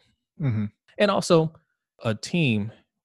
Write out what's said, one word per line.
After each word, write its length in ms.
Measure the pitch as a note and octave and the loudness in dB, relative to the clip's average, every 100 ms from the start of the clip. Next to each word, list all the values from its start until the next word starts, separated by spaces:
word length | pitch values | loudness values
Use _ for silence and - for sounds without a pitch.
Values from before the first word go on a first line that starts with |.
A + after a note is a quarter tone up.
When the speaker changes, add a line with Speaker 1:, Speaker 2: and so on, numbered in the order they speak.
| _ _ _ - | _ _ _ -6
Speaker 1:
Mm-hmm. 260 | C#3 G#2+ G#2 - _ - | -4 -2 -4 -10 _ -2
Speaker 2:
And 100 | G#3 | 0
also, 440 | F#3+ - E3 D#3+ - _ _ _ - | 0 2 2 2 -6 _ _ _ -8
a 100 | A#2 | -4
team 580 | G#2+ - E3+ C#3 G#2+ A2 - _ _ | -4 -4 0 2 0 -2 -10 _ _